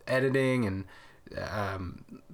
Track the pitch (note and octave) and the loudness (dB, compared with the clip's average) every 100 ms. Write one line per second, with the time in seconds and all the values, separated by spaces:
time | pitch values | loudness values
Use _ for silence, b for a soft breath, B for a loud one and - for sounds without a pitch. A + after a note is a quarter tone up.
0 | - C3 C3+ C3+ C3 B2+ G#2 F#2+ F#2+ B | 0 2 4 4 4 4 2 0 -6 B
1 | B B - - - G#2 G2 F#2+ F2+ - | B B -12 -8 -4 -2 -2 -4 -6 -10
2 | - - - | -14 -18 -14